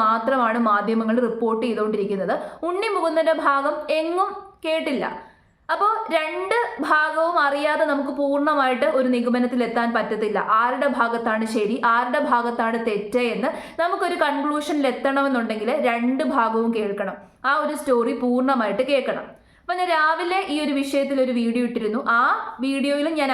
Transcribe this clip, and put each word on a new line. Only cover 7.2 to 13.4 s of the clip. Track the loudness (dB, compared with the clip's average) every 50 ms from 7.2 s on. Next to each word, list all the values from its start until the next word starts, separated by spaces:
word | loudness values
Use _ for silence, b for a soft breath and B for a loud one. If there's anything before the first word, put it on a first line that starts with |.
| 0 2 2 2 2
അറിയാതെ | 2 2 0 0 0 2 2 0 0
നമുക്ക് | 0 0 -2 -4 -2 -2
പൂർണ്ണമായിട്ട് | 0 0 2 2 2 2 2 2 2 2 0 0 0 0 0 2
ഒരു | 2 2 2
നിഗമനത്തിൽ | 0 2 0 2 2 0 0 0 0 0
എത്താൻ | 0 0 0 0 0 0
പറ്റത്തില്ല. | -2 -2 -2 -2 -2 -2 0 0 0 2 2 4 4
ആരുടെ | 4 2 0 0 0 0 2
ഭാഗത്താണ് | 2 0 0 0 -2 -2 -2 -2 -2 -2 -2 0
ശരി, | 0 0 0 0 0 2 2
ആരുടെ | 2 2 2 0 0 0 2 2
ഭാഗത്താണ് | 2 2 0 0 -2 0 0 0 -2 -2 -2
തെറ്റ് | -2 -2 -2 -2 -2 0 0 0 0 0
എന്ന് | -2